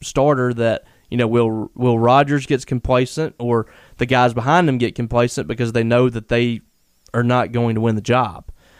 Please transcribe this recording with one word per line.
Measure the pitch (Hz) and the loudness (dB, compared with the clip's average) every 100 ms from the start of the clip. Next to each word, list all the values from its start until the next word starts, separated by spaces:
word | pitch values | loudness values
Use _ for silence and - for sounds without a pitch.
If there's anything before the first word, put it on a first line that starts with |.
starter | - 139 143 135 123 | -6 0 2 2 -2
that, | 117 113 107 - _ - | 0 -2 -2 -8 _ -6
you | 120 | -2
know, | 117 | 0
Will, | 120 113 110 - | 2 0 -2 -8
Will | - 123 117 | -2 0 2
Rogers | 117 135 143 143 135 | 4 4 4 0 -2
gets | 135 | -4
complacent | - 127 - 127 131 - 160 - | -2 -6 0 0 0 -4 -8 -6
or | 120 117 110 - - - | -2 -2 -2 -14 -16 -6
the | 120 | 0
guys | 127 123 117 | 2 2 0
behind | 123 170 165 | 2 2 2
him | 123 | 0
get | 117 | -2
complacent | - 117 120 120 - - | -4 -2 0 0 -2 -6
because | 117 117 | -4 -2
they | 117 | 0
know | 113 120 127 | 2 2 2
that | 117 - | -2 -2
they | 120 120 113 _ _ _ _ - | -2 0 -4 _ _ _ _ -6
are | 117 | -2
not | 120 123 107 | 0 0 0
going | 120 117 | 0 0
to | 110 | 0
win | 113 107 | 0 -2
the | |
job. | - 127 110 82 - - _ | 0 0 0 -8 -18 -20 _